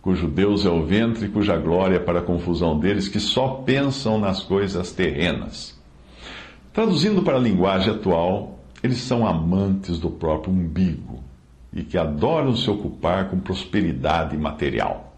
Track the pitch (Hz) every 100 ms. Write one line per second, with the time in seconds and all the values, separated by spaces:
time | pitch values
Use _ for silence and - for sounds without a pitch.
0 | 95 90 82 71 101 98 95 85 78 104
1 | 117 110 101 107 101 82 78 87 95 90
2 | - 87 85 85 87 82 85 76 90 101
3 | 98 107 - 127 131 - - 135 139 131
4 | 117 110 98 95 - 98 98 92 90 -
5 | 85 69 87 69 - - - - - -
6 | - - - - - - - - 220 156
7 | 196 196 160 135 120 92 95 95 98 104
8 | 95 82 87 101 - - - - 151 120
9 | - 120 110 82 82 92 98 95 - 85
10 | 85 80 80 76 92 92 85 78 92 69
11 | - 60 67 - - - - - 78 90
12 | 78 73 123 160 135 110 - - - -
13 | - 95 95 92 - 92 - 107 87 65
14 | 73 82 78 78 76 - 71 57 50 50
15 | -